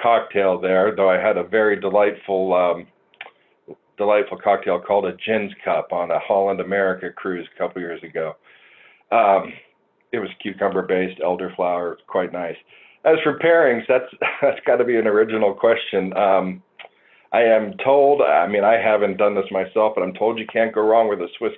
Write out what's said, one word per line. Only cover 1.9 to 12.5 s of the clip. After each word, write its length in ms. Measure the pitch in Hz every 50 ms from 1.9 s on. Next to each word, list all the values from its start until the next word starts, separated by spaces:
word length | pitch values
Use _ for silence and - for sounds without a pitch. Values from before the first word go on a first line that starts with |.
| 92 104 104 104 104 - - - 98 95 95 95 90
um, 340 | 90 90 87 85 87 85 _ _ _ _ _ _ - - - _ _ _ _ _ _ _ - 80 _ _ _ _ -
delightful 400 | 104 104 104 104 101 - 95 92
cocktail 380 | - 104 98 95 - 98 90 87
called 260 | - - 101 104 98
a 80 | 90 90 - -
Gin's 260 | 110 - 110 104 95 - - -
Cup 280 | 92 87 78 - -
on 200 | 85 87 87 85
a 80 | 82 76
Holland 420 | - - 110 98 98 98 98 87
America 480 | 87 92 98 101 98 95 92 92 90 87 -
cruise 340 | - - 98 90 87 82 - _
a 40 | -
couple 220 | 92 90 - 92
years 200 | 87 85 82 82 -
ago. 320 | 82 76 - 80 78 80 _ _ _ _ _ _ _ _ _ _ _ _ _ _ -
Um, 400 | - 113 110 101 98 95 - - - - - _ _ _ _ _ _ _ _ -
it 80 | - 117
was 100 | 101 90 - -
cucumber-based, 800 | - 104 92 - 101 95 87 95 87 - 95 92 92 92 92 -
elderflower, 800 | - 87 92 90 95 87 90 - 90 87 87 87 87 87 82 - _ -
quite 240 | - 95 90 -
nice. 240 | - 90 87 85